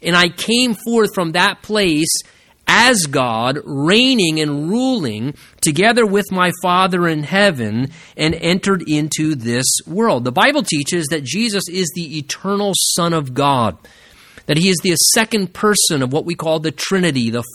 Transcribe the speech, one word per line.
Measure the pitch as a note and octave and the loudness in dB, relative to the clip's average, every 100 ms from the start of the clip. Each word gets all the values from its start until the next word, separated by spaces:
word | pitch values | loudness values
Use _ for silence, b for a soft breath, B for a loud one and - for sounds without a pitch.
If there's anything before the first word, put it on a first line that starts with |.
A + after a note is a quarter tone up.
and | - F3 | 2 2
I | F3 | 2
came | F3 - A#3 B3+ G#3+ | -2 -2 0 0 -2
forth | - A#3 G#3 | -2 2 2
from | G3+ E3+ | 0 -2
that | E3+ F#3+ F#3 | 0 0 -2
place | - G#3+ G3 D3+ E3+ - b b b b - | -4 0 2 2 0 -2 b b b b 0
as | F3+ A#3+ A#3+ | 4 4 4
God, | D#3 C#3 B2+ A2+ A#2+ C3+ | 0 0 0 0 -2 -2
reigning | - D3 D3+ G#3 C4 B3+ F3 D#3 | -6 -2 2 4 4 4 2 0
and | D3+ C#3+ D#3 | -2 -2 -2
ruling | A3 C4 B3+ C#3+ G#2+ B2 D3 B B | 0 0 0 -2 -4 -6 -8 B B
together | F3+ D3 G#3 A#3 A3+ | -2 2 2 4 2
with | G3 G3 | 2 0
my | F#3+ F3+ F3 | 0 0 0
Father | F#3 F3+ F#3 F3+ F3 | 0 2 2 2 0
in | D#3 | 0
heaven, | D3 G3 G3+ D3 A2 A2 C3+ B B B | -2 2 2 0 -2 -2 -4 B B B
and | D#3 E3 | -2 -2
entered | E3 F#3 G3 F#3+ - | 0 0 0 -2 0
into | D3+ D3+ - D#3 D3 | -2 -2 -2 -2 -2
this | A2+ A#2+ C3 - - | -2 -2 0 -2 -4
world." | E3+ A3+ C#3+ B2 | -2 0 0 0
The | |
Bible | C#3 A#3+ D4 | 0 2 2
teaches | G#3 D#3 C#3 F3 D3+ | -2 -4 -2 -4 -2
that | D#3+ | -4
Jesus | C3+ E3 A#3 G3+ F3+ | -4 -4 -2 -2 -4
is | F3 F3 - | -4 -4 -4
the | E3 D#3 | -8 -8
eternal | C#3+ - F#3+ G3+ G#3 F3+ | -8 -8 -4 -2 -2 0
Son | - - E3+ | 0 0 0
of | E3 C#3 | 0 -2
God, | B2+ C#3 C3+ A2 - B B B B B B B | 0 2 2 0 -2 B B B B B B B
that | D3+ | 2
he | F#3+ | 2
is | F3+ | 2
the | G3 E3 - | 0 2 2
second | - A3 A3 F#3+ | 2 0 -2 -4
person | - G#3+ G3+ - D3+ | 0 0 2 0 0
of | B2+ | 0
what | C3 - | -2 -4
we | F3 | -4
call | D#3+ D#3+ | -2 -2
the | D#3 | -2
Trinity, | C#3+ - F#3+ F3+ C3+ A#2 | -6 -2 0 2 0 0
the | A#2 A#2+ | -2 -6